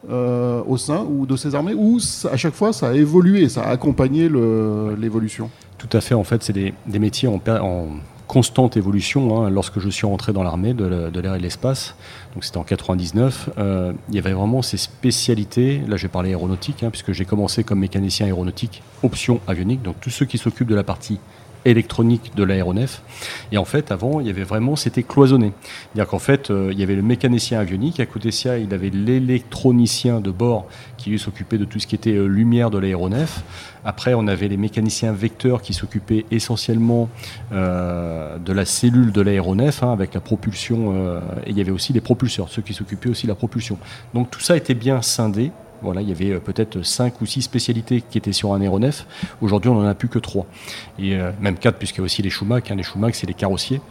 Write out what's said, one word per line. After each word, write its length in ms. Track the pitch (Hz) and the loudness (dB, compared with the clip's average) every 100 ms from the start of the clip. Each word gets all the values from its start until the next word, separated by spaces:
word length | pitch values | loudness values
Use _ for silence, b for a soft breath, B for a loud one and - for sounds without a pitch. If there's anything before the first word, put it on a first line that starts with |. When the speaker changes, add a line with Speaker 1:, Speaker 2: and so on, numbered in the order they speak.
| - | -6
Speaker 1:
euh, 520 | 123 123 123 123 120 - | -2 0 0 0 -2 0
au 80 | 127 | -2
sein 300 | - 151 160 | 0 -4 -2
ou 160 | 143 135 | -2 0
de 120 | 131 | -2
ces 180 | 151 139 | -2 -2
armées, 180 | 165 | -2
ou 240 | 208 214 240 | 2 4 4
ça, 300 | - - - | 0 -4 -2
à 20 | 127 | 0
chaque 180 | 165 | -2
fois 200 | - 208 | 0 0
ça 160 | 220 127 | 2 2
a 40 | |
évolué, 540 | 131 147 170 180 202 147 | 4 6 6 6 6 4
ça 140 | 123 | 2
a 80 | 113 | -2
accompagné 580 | 127 143 135 135 147 165 | 0 0 2 2 4 4
le, 720 | 147 117 110 107 107 107 104 | 4 4 2 2 0 -2 -2
l'évolution ? 500 | 110 110 110 - 113 b b - | -2 0 -2 -4 -10 b b -16
Speaker 2:
Tout 100 | 120 | 0
à 80 | 113 | 0
fait, 120 | - | 4
en 120 | 120 95 | 2 2
fait, 180 | 117 | 0
c'est 80 | - | 0
des, 220 | 98 98 - - | -2 -2 -4 -4
des 120 | 104 | 2
métiers 300 | 107 - 127 | 2 2 0
en 100 | 98 | 0
per-, 220 | 101 113 | 0 0
en 260 | 98 90 80 76 71 - - | 0 -2 -4 -8 -12 -20 2
constante 480 | 135 117 - 127 117 | 4 4 4 4 4
évolution, 720 | 98 101 92 143 127 110 110 | 2 0 0 0 2 2 2
hein. 40 | |
Lorsque 300 | 95 92 - | 0 0 -2
je 80 | 95 | -4
suis 180 | 90 104 | -2 -2
rentré 280 | 98 - | -2 -2
dans 100 | 98 | 0
l'armée 300 | 90 82 101 | 0 0 -2
de, 360 | 123 92 90 82 | 0 0 0 -2
de 100 | 85 | -4
l'air 140 | 92 95 | -4 -4
et 20 | |
de 60 | |
l'espace, 520 | 87 - 123 135 - - B B B | -4 -4 -2 -2 -6 -14 B B B
donc 100 | - | -12
c'était 140 | - - | -8 -8
en 60 | |
quatre-vingt-dix-neuf, 840 | 85 92 - 92 87 92 127 127 - - | -2 -2 0 -2 0 2 2 0 -8 -4
euh, 360 | 101 95 90 87 - | -2 0 -2 -4 -4
il 60 | 104 | -2
y 40 | |
avait 140 | 92 | 0
vraiment 280 | 95 101 127 | 0 0 0
ces 140 | 123 98 | -2 -4
spécialités. 1040 | - - 127 117 - 113 101 - 127 143 123 | -6 -2 0 0 0 0 0 0 2 0 -2
Là, 80 | 101 | -2
je 80 | |
vais 80 | 92 | -2
parler 200 | 90 90 | -2 -2
aéronautique, 520 | 92 90 92 - 143 | 0 -2 -2 -4 -4
hein, 60 | 117 | -4
puisque 240 | 110 - | -4 -6
j'ai 100 | 87 | -4
commencé 400 | 92 107 98 - | 0 0 0 -2
comme 160 | 110 101 | 0 0
mécanicien 460 | 95 98 98 - 104 | 0 0 -2 0 0
aéronautique, 580 | 90 90 - 120 - - - | 0 -2 -4 -8 -8 -20 -2
option 360 | 131 - - 117 - | -2 0 0 0 0
avionique, 360 | 87 90 131 | -2 0 -2
donc 120 | 104 82 | -4 -8
tous 80 | - | -8
ceux 160 | - 139 | -2 -2
qui 120 | 113 | 0
s'occupent 300 | 117 - 123 | -2 -2 0
de 80 | 107 | 0
la 80 | |
partie 360 | 98 90 - 101 B B B - 131 | 0 -6 -6 -8 B B B -2 4
électronique 680 | 113 110 - 117 117 - - | 6 4 2 4 2 0 0
de 80 | |
l'aéronef. 580 | 98 95 90 92 131 - - B B B B | 2 2 2 0 -2 -6 -18 B B B B
Et 40 | 104 | 0
en 60 | |
fait, 260 | 90 147 147 | 2 -2 0
avant, 300 | 98 113 151 | -2 0 -2
il 80 | 120 | -2
y 20 | |
avait 140 | 95 | -4
vraiment, 320 | 92 107 120 147 | -2 0 0 0
c'était 260 | - 120 | -2 -2
cloisonné. 520 | 117 - 135 131 107 101 B B B | 0 6 8 8 4 0 B B B
C'est-à-dire 160 | 208 202 | -2 0
qu'en 100 | 98 | 0
fait, 320 | - 139 139 | 2 2 2
euh, 200 | 98 95 | 0 0
il 40 | 98 | 0
y 60 | |
avait 120 | 95 98 | 0 2
le 60 | |
mécanicien 560 | 104 120 131 120 - 113 | 2 2 2 2 0 -2
avionique, 440 | 98 95 135 165 | 0 0 -2 -2
à 40 | 120 | -4
côté 220 | - 113 | -2 -4
de 60 | |
ça, 240 | 104 127 123 | -4 -2 -2
il 160 | 104 | -2
avait 160 | 95 95 | -2 -2
l'électronicien 1300 | 95 104 127 127 127 - - 131 123 117 - 123 117 | -2 2 2 2 0 -2 2 4 6 4 4 0 0
de 100 | 98 | -2
bord 360 | 90 117 113 90 B B - | 0 0 0 -4 B B -12
qui 120 | - | -4
lui 100 | 107 | -4
s'occupait 380 | - - 95 113 | -4 -10 -4 -2
de 60 | |
tout 160 | 101 107 | -2 -4
ce 80 | - | -4
qui 80 | 107 | -2
était, 160 | 113 | 0
euh, 140 | 104 98 | 2 2
lumière 440 | 98 117 120 117 | 4 4 4 4
de 80 | 104 | 2
l'aéronef. 680 | 95 92 92 110 156 - - B B B 110 | 0 0 0 -2 -2 -6 -12 B B B -8
Après, 280 | - - | -4 0
on 140 | 123 107 | 2 2
avait 220 | 95 101 | 0 0
les 80 | 98 | 0
mécaniciens 560 | 107 107 110 - 117 | -2 0 0 0 -2
vecteurs 480 | 104 113 - 127 123 | 0 -2 0 0 0
qui 120 | - | -2
s'occupaient 520 | 95 107 107 - 110 110 | -6 -4 -8 0 0 2
essentiellement, 760 | 113 - 113 - 113 117 117 117 120 B B B | -2 -2 -4 0 2 4 2 0 -4 B B B
euh, 840 | 101 92 90 87 87 85 80 76 80 | -2 0 0 -2 -4 -4 -6 -8 -10
de 120 | 87 | -2
la 140 | 95 95 | 0 0
cellule 480 | - 120 123 120 | 2 4 6 6
de 80 | 101 | 4
l'aéronef, 600 | 101 101 90 95 139 147 | 4 2 2 2 2 2
hein, 100 | 123 | 0
avec 200 | 113 92 | 0 -2
la 60 | 95 | -4
propulsion, 720 | - 104 - 98 - 113 110 | -4 -4 -2 -6 -4 -2 0
euh, 280 | 95 92 87 85 - - | 0 -2 -4 -6 -8 -4
et 60 | |
il 60 | 101 | -2
y 40 | |
avait 100 | 92 | 0
aussi 220 | 95 - | -2 0
les 80 | 120 | 0
propulseurs, 480 | - 120 123 - 87 | 2 2 2 -2 -6
ceux 120 | - | -8
qui 120 | 98 | -8
s'occupaient 340 | 101 98 104 123 | -10 -8 -6 -4
aussi 180 | 117 117 | -2 -2
de 60 | |
la 40 | 98 | -2
propulsion. 420 | 113 117 113 98 B B B | -4 -4 -6 -8 B B B
Donc 160 | 117 123 | -4 -4
tout 120 | - | -4
ça 160 | - 170 | 2 2
était 160 | - | 2
bien 280 | 123 117 131 | 0 2 0
scindé. 520 | 117 - 113 101 135 - - - | 0 0 0 0 -2 -4 -20 -10
Voilà, 200 | 98 90 | -6 -4
il 60 | 98 | -4
y 60 | |
avait, 180 | 85 95 | -2 -2
euh, 80 | 92 | -2
peut-être 420 | 80 95 110 - | -4 -4 -2 -4
cinq 380 | 85 - 123 - | -6 0 -2 0
ou 60 | 107 | -6
six 160 | - | -4
spécialités 580 | 120 120 - 117 117 123 | -2 -2 0 -2 0 -2
qui 180 | - 110 | 0 -4
étaient 140 | 104 | -2
sur 220 | 98 104 | -2 0
un 80 | 98 | 2
aéronef. 440 | 98 95 123 147 - B B B | 2 2 0 -2 -10 B B B
Aujourd'hui, 280 | 107 104 123 | 2 2 4
on 40 | |
n'en 120 | 117 101 | 4 4
a 80 | |
plus 140 | 98 120 | 2 0
que 100 | 120 | -2
trois. 280 | - 98 90 B B B B - | -2 -6 -6 B B B B -6
Et, 200 | 98 95 | -2 -2
euh, 140 | 92 98 | -2 -2
même 160 | 101 90 | -2 2
quatre, 200 | 123 - | 0 0
puisqu'il 200 | 98 - | -6 -4
y 40 | |
a 20 | 92 | -4
aussi 160 | - | -2
les 80 | 95 | -4
Schumach, 420 | - 101 123 - | -2 0 0 0
hein. 40 | 101 | -6
Les 80 | |
Schumach, 320 | 87 95 113 110 | -6 -2 0 0
c'est 120 | 90 | -6
les 60 | |
carrossiers 480 | 90 101 95 - 135 - | -2 0 0 -2 -4 -6